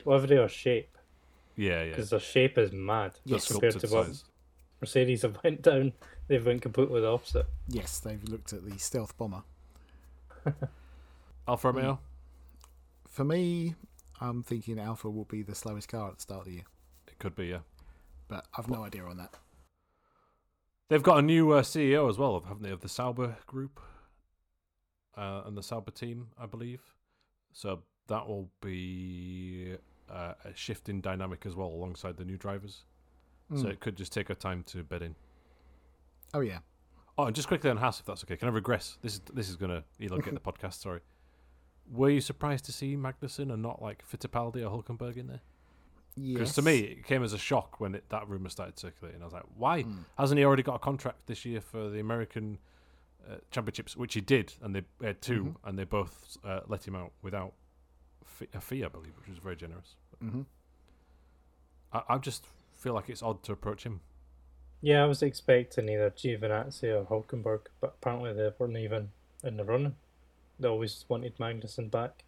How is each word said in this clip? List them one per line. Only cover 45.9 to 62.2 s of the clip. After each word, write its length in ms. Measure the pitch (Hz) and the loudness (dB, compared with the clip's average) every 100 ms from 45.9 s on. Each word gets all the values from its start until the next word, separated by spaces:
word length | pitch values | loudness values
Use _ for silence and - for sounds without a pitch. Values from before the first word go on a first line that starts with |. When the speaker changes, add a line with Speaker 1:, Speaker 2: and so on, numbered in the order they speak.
| - - - | -20 -16 -8
Speaker 2:
'Cause 380 | 135 123 113 | -4 0 2
to 80 | - | 4
Speaker 3:
Yes. 20 | |
Speaker 2:
me, 140 | 151 139 | 6 6
it 240 | 104 - | 2 -8
came 180 | - 135 | 0 0
as 100 | 117 | 2
a 40 | 104 | -2
shock 400 | - 127 - - | 0 0 0 -6
when 160 | 101 | -6
it, 140 | 98 - | -6 -6
that 180 | 107 104 | -8 -6
rumour 220 | 98 90 | -8 -8
started 300 | - 92 - | -10 -12 -10
circulating. 420 | 90 - 85 87 | -14 -14 -16 -14
I 40 | 85 | -14
was 80 | |
like, 100 | 87 90 | -14 -14
"Why? 280 | 107 127 170 | -2 2 2
Speaker 3:
Mm. 220 | 117 98 80 - | -2 -8 -10 0
Speaker 2:
Hasn't 220 | 139 143 | 4 8
he 60 | |
already 180 | 139 135 | 8 8
got 140 | 131 123 | 4 -2
a 20 | |
contract 480 | 139 139 127 - - | -2 -2 -4 -8 -10
this 180 | 113 | -8
year 160 | 120 113 | -6 -8
for 300 | - 113 107 | -8 -8 -6
the 100 | 107 | -4
American, 580 | 107 117 110 117 107 101 - _ _ - _ _ - | -2 -2 -2 -6 -6 -8 -14 _ _ -20 _ _ -18
uh, 80 | 101 - | -18 -8
Championships?" 460 | - 107 - - - | -4 -4 -8 -12 -8
Which 180 | 120 | -4
he 60 | 107 | -4
did, 320 | 95 131 95 - | 4 4 4 -8
and 120 | 107 | -6
they 100 | 98 87 _ 117 | -6 -6 _ -6
had 140 | 98 | -6
two, 240 | - 113 | -2 -2
Speaker 3:
Mm-hmm. 240 | 92 - - | -2 -6 -8
Speaker 2:
and 100 | 98 | -6
they 60 | |
both, 540 | 95 104 90 - - - | -2 -2 -2 -8 -20 -14
uh, 200 | 101 95 - | -8 -8 -6
let 220 | 101 - | -8 -6
him 60 | 92 | -10
out 160 | 87 - | -10 -12
without 320 | 98 98 95 - _ _ _ _ _ _ | -8 -8 -8 -12 _ _ _ _ _ _
fi-, 240 | - - - | -20 -16 -12
a 60 | 98 | -12
fee, 200 | - 135 | -8 -6
I 60 | 92 | -6
believe, 280 | 87 80 78 | -8 -16 -18
which 100 | - | -18
was 100 | 87 | -12
very 180 | 95 85 | -10 -10
generous. 400 | 85 85 - - _ - | -10 -14 -18 -20 _ -12
Speaker 3:
Mm-hmm. 200 | 113 123 139 _ _ _ _ _ _ - _ _ _ _ _ - _ | -8 -6 -8 _ _ _ _ _ _ -20 _ _ _ _ _ -20 _
Speaker 2:
I, 100 | 113 - | -6 0
I 100 | |
just 280 | 127 | 0